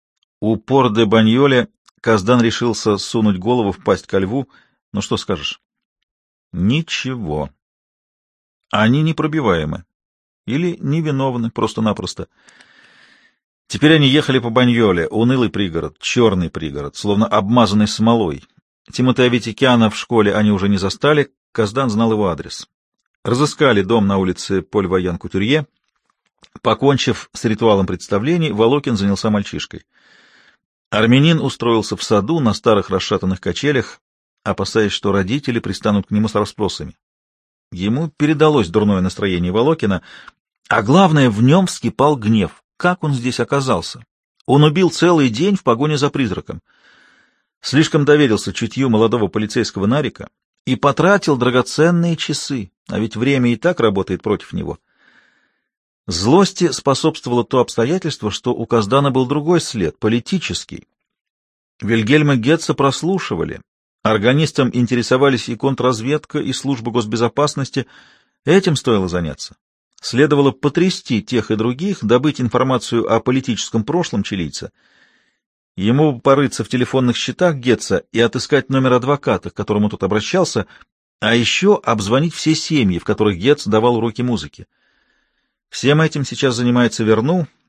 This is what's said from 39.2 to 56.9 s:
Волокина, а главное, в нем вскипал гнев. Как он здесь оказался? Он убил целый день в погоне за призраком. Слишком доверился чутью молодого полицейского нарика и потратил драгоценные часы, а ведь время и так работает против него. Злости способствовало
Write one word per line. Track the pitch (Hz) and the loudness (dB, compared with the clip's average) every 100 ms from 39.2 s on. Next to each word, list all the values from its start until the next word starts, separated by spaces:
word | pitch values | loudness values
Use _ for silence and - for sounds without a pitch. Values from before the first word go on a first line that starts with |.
| 101 90 90 | -2 -2 0
Волокина, | 104 135 160 104 92 - - - _ _ _ - | 0 0 0 -2 -4 -6 -20 -20 _ _ _ -4
а | 113 | -2
главное, | 107 170 190 151 131 | 4 4 6 4 2
в | 104 | 4
нем | 123 175 180 | 4 4 2
вскипал | - 117 - 143 139 | -2 -4 0 2 2
гнев. | 104 110 90 - _ - | 2 2 0 -6 _ -4
Как | 180 180 | -2 -2
он | 151 | -2
здесь | 131 123 120 | -2 -2 -4
оказался? | - 139 131 98 - 120 - _ _ _ - | -2 -2 0 -2 -4 -14 -20 _ _ _ 2
Он | 139 | 6
убил | 151 151 175 | 6 4 2
целый | - 175 165 131 | 2 2 4 2
день | 110 190 196 | 0 0 0
в | |
погоне | - 117 151 147 | 0 0 0 0
за | 143 | -2
призраком. | 139 117 85 - - - _ _ _ _ _ _ _ _ _ | 0 -2 -4 -8 -14 -18 _ _ _ _ _ _ _ _ _
Слишком | - 143 156 156 | -2 0 2 2
доверился | 143 151 139 104 - | 4 4 4 0 -2
чутью | - 117 127 135 | -6 -6 -2 0
молодого | 107 113 120 101 | 2 2 2 0
полицейского | 107 107 127 107 104 101 | -2 -4 -2 -4 -2 -2
нарика | 139 131 - - _ _ _ | 0 -2 -8 -16 _ _ _
и | - 123 | -4 0
потратил | 143 135 170 202 - 131 | 0 2 2 2 2 0
драгоценные | 123 123 120 - 165 170 170 160 | 2 0 0 0 2 2 0 -2
часы, | - 143 - 135 95 _ - | -4 -6 -6 -8 -8 _ -8
а | 95 | -6
ведь | 107 107 | -6 -2
время | 127 139 120 | 0 2 0
и | 117 | 0
так | 175 175 | -2 2
работает | 113 98 92 92 | 2 0 -2 -4
против | 104 98 - | -2 -4 -4
него. | 87 78 78 _ _ _ _ _ _ _ _ _ _ _ _ - | -8 -8 -10 _ _ _ _ _ _ _ _ _ _ _ _ -10
Злости | 85 104 170 190 - 170 | -4 2 4 4 0 -4
способствовало | 127 - | -2 -2